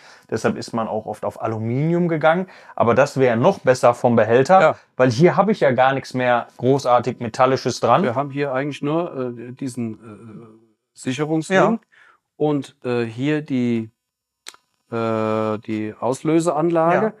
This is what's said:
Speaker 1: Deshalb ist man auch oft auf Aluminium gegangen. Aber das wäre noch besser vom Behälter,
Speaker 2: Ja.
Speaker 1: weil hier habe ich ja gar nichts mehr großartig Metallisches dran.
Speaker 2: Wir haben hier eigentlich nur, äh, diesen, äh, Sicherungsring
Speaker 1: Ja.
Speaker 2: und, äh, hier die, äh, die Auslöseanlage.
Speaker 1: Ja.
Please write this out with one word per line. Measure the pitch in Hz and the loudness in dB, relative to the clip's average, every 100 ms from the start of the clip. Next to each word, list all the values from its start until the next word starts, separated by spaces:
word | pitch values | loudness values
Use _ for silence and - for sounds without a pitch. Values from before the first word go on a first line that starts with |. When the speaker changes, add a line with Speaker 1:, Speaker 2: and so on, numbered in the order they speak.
| - - - | -20 -20 -8
Speaker 1:
Deshalb | 110 117 113 | -4 -4 -4
ist | 113 | -8
man | 117 107 | -6 -6
auch | 107 110 | -8 -8
oft | 107 104 | -8 -8
auf | - | -6
Aluminium | 113 110 113 127 160 170 170 | -8 -6 -4 -2 -2 0 0
gegangen. | 160 156 170 185 - - - | 2 2 2 -4 -12 -12 -2
Aber | 110 | 2
das | 107 147 135 | 4 2 2
wäre | 127 113 | 2 4
noch | 156 196 | 2 2
besser | 131 123 123 117 | 0 4 4 4
vom | 123 117 | 2 4
Behälter, | 110 120 135 190 | 4 4 6 6
Speaker 2:
Ja. | 156 127 _ - | 4 0 _ 0
Speaker 1:
weil | 131 | 2
hier | 113 175 147 | 4 4 4
habe | 196 | 0
ich | - | 2
ja | 147 | 2
gar | 123 131 | 4 2
nichts | 135 - | 0 -6
mehr | 127 123 120 - - | -2 0 0 -2 -4
großartig | 123 135 131 123 120 113 | 0 2 4 2 2 -6
Metallisches | 120 - 131 131 127 - | -6 0 2 2 -2 -2
dran. | 113 135 | 2 2
Speaker 2:
Wir | 135 | 2
haben | 117 143 | -2 -6
hier | 139 143 | -6 -4
eigentlich | 131 143 135 | -4 -6 -6
nur, | 143 160 175 139 127 120 | -4 -4 -4 -6 -8 -10
äh, | 123 | -14
diesen, | 127 139 123 113 107 | -10 -10 -8 -8 -10
äh, | 117 101 113 104 - - _ _ _ | -18 -20 -20 -20 -20 -20 _ _ _
Sicherungsring | - 131 127 151 160 156 190 | -12 -8 -6 -4 -4 0 2
Speaker 1:
Ja. | 160 226 _ _ _ _ _ - | 2 0 _ _ _ _ _ -4
Speaker 2:
und, | 151 143 131 _ 123 | -2 -2 -6 _ -4
äh, | 120 113 | -4 -4
hier | 110 139 151 | -4 -2 -2
die, | 151 127 123 117 113 _ _ _ _ _ - _ _ _ - | -2 -2 0 -2 -4 _ _ _ _ _ -20 _ _ _ -8
äh, | 117 113 110 110 110 110 107 | -4 -2 -2 -2 -2 -2 -4
die | - 107 107 - | -6 -8 -8 -6
Auslöseanlage. | 113 135 156 165 165 147 170 165 165 - 214 | -6 -4 0 0 0 -2 0 0 2 2 0
Speaker 1:
Ja. | - | -6